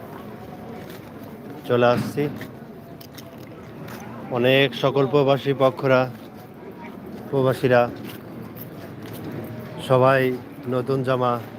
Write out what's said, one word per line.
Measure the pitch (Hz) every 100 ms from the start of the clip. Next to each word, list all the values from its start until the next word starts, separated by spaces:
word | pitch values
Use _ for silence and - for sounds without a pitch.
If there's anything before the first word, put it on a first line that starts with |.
| - - - - - - - - - - - - - - - - -
চলে | 123 120 120
আসছি। | 104 - 147 - - - - - - - - - - - - - - - - - - - - 127
অনেক | 127 135 139 -
সকল | 139 135 135
প্রবাসী | 147 135 139 139 131
পক্ষরা, | 131 131 139 131 127 113 - - - - - - - - - - -
প্রবাসীরা | 139 131 127 135 123 120 - - - - - - - - - - - - - - - - - - - -
সবাই | 131 131 135 131 123 123 - - 127
নতুন | 120 135 127
জামা, | 127 123 120 110